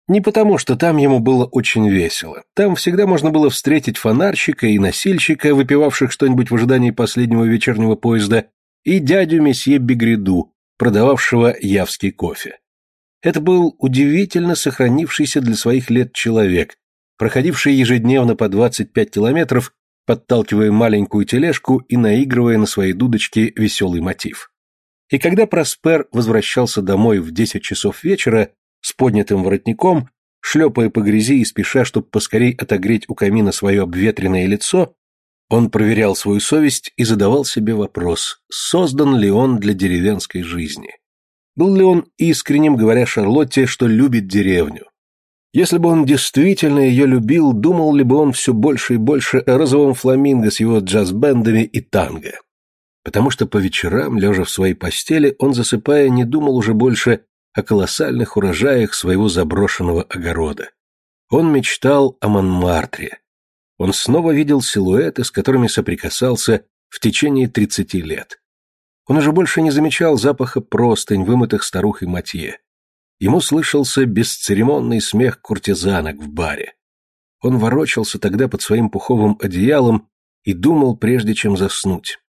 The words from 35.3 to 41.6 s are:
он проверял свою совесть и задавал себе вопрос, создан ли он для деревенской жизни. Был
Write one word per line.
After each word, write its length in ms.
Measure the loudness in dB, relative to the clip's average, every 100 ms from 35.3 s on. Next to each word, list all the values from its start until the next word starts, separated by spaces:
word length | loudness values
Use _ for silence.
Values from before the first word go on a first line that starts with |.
| _ _
он 200 | 0 2
проверял 460 | 2 0 2 0 0
свою 240 | -2 -2
совесть 540 | 0 2 2 0 -8 -4
и 80 |
задавал 420 | 0 2 2 2 0
себе 300 | -2 -2 -2
вопрос, 640 | -4 -4 -4 -4 -6 -10 _
создан 680 | -12 -4 0 0 0 2 2
ли 120 | 2
он 300 | 2 2 0
для 140 | -2
деревенской 720 | -2 -2 0 0 -2 -6 -10
жизни. 480 | -8 -8 -8 -12 -16 -20 _ _ _ _ _
Был 200 | -2